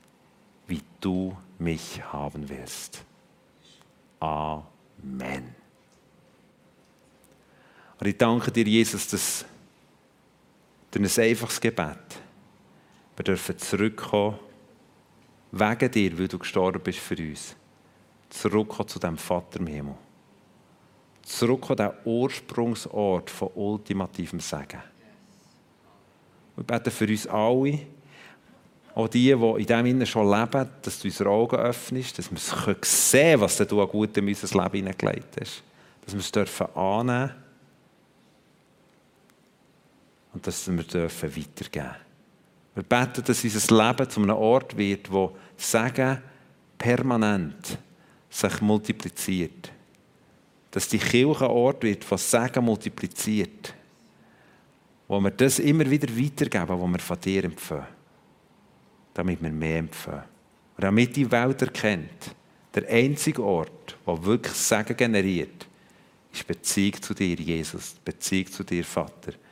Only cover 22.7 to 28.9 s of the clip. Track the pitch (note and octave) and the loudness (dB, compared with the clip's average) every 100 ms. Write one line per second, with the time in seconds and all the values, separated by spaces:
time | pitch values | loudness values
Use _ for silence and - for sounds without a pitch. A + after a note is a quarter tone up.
22.7 | A2+ - G#2+ G2+ F2+ - - G2 - G2+ | -4 -6 -2 0 0 -4 -8 -6 -4 -4
23.7 | G#2+ - G2 F2+ - E2+ F2 - D2+ C#2+ | -4 -4 -4 -4 -6 -8 -8 -8 -8 -10
24.7 | - - _ - - - _ _ _ _ | -16 -20 _ -20 -20 -20 _ _ _ _
25.7 | _ _ _ _ _ _ _ _ - A#2 | _ _ _ _ _ _ _ _ -10 -2
26.7 | A#2 A#2+ - G#2+ G#2+ - G#2 A2 B2+ C#3 | -2 -2 0 0 0 0 2 4 4 2
27.7 | D3 - - - - - - _ - _ | 0 -6 -20 -20 -20 -20 -20 _ -20 _
28.7 | _ - | _ -8